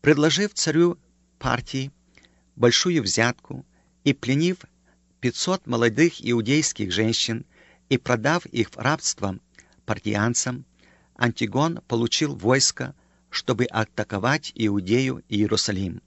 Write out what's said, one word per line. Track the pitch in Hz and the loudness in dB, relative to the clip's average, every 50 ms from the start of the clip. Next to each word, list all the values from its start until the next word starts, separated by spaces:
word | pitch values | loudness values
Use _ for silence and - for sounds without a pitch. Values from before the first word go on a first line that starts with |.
Предложив | - 139 151 143 151 160 143 175 202 208 - | 6 6 6 6 6 4 4 2 -2 -2 -2
царю | - - 165 151 160 170 175 175 - _ _ _ _ _ _ _ _ | -4 -2 0 4 4 4 4 2 -2 _ _ _ _ _ _ _ _
Партии | - 127 - 120 - - - 135 131 139 _ _ _ _ _ - _ _ _ _ _ _ _ | -2 -2 -2 -2 -4 -6 -6 -6 -6 -6 _ _ _ _ _ -20 _ _ _ _ _ _ _
большую | - 120 120 120 - - 180 175 156 110 | 2 4 4 4 4 2 2 0 0 0
взятку | 95 - - 113 123 123 - _ - 139 131 - _ _ _ _ _ _ _ _ | 0 0 2 2 2 0 -4 _ -16 -16 -16 -16 _ _ _ _ _ _ _ _
и | 143 139 | 0 0
пленив | - - 117 135 143 165 175 185 - - _ _ _ _ _ _ _ _ _ _ _ | 0 0 -2 0 2 2 0 -2 -4 -10 _ _ _ _ _ _ _ _ _ _ _
пятьсот | - 123 117 - - - 185 190 _ | -4 -4 -2 -2 -2 -2 -2 -2 _
молодых | - 123 117 117 120 104 120 160 170 - - | -4 0 2 2 2 4 4 2 2 2 -2
иудейских | - 117 120 117 107 110 135 156 151 - - - 104 92 | -4 -2 0 0 0 2 0 2 0 0 -2 -4 -6 -4
женщин | 90 98 110 113 113 - - - 113 113 - _ _ _ - _ _ _ _ _ | 0 0 0 0 2 0 -2 -2 -4 -6 -8 _ _ _ -20 _ _ _ _ _
и | 139 | -2
продав | 123 _ - 123 117 107 143 160 175 - | -2 _ 0 -2 0 2 0 0 0 -2
их | - - 117 107 - | -6 -2 -2 -2 -2
в | - | -4
рабство | - 113 131 151 156 - - - - 98 98 92 92 _ _ _ - - _ _ _ _ | -4 -2 -2 -2 0 -2 -6 -6 -4 -6 -6 -6 -8 _ _ _ -20 -20 _ _ _ _
партианцам, | - 110 101 _ 107 107 104 104 117 120 - - 127 123 127 131 _ _ _ _ _ _ _ _ _ _ | -6 -6 -4 _ -2 0 0 0 0 0 -2 -4 -4 -6 -10 -14 _ _ _ _ _ _ _ _ _ _
Антигон | - 123 120 110 - 120 104 101 131 151 165 170 - _ | -2 -2 -2 0 -2 -6 -2 0 0 0 0 -2 -6 _
получил | _ 120 110 120 117 - - 160 143 143 | _ -2 -2 0 0 0 -2 -2 -2 -4
войско, | 90 87 110 127 139 - - - - 127 135 143 _ _ _ _ _ _ _ | -2 2 2 2 4 2 0 -2 -4 -10 -12 -12 _ _ _ _ _ _ _
чтобы | - - - - 127 98 123 | -12 -8 -2 -2 0 0 0
атаковать | 120 - 107 107 - _ - 104 _ - 98 98 123 143 156 - - - | -2 0 -2 -4 -2 _ -8 -6 _ -4 -2 0 0 0 -2 -4 -10 -6
Иудею | - 113 107 101 101 90 90 110 123 131 131 131 78 - _ | -2 0 0 0 0 0 2 2 2 2 0 -4 -8 -10 _
и | 107 | -2
Иерусалим. | 101 107 101 110 101 - - 101 92 98 90 - - _ | 0 0 2 2 0 0 -2 -2 -2 -4 -6 -6 -10 _